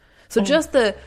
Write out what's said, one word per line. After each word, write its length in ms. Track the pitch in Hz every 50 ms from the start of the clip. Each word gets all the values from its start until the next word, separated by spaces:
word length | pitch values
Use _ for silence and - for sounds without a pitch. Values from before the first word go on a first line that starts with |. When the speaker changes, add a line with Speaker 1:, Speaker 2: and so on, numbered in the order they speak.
| _ _ _ _ _ _
Speaker 1:
So 100 | - 226
Speaker 2:
Oh. 40 | 202
Speaker 1:
just 280 | 247 277 320 311 -
the, 240 | - 269 233 208 196 - -